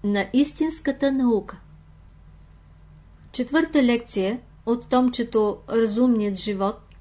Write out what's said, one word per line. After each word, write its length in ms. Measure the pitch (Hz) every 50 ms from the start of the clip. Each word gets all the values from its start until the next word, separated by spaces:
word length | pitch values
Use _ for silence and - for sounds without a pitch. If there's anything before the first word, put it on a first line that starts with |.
| -
на 240 | 202 202 202 190 - -
истинската 800 | 254 285 285 - - 302 320 311 - - 294 269 - 285 277 269
наука. 480 | 262 254 240 226 202 190 - - - - - - - - - - - - - - - - - - - - - - - - - - - - - - - - - - - - - -
Четвърта 500 | - 247 247 277 320 330 330 320 294 262
лекция 580 | 240 240 233 233 - - 202 190 190 226 247 - - - - -
от 220 | 226 240 240 - -
томчето 720 | - 254 254 247 247 - 233 233 - 220 214 208 202 - - -
Разумният 680 | - 233 226 220 208 226 247 254 240 220 208 202 196
живот, 440 | 190 - 214 202 190 196 196 220 - - - - -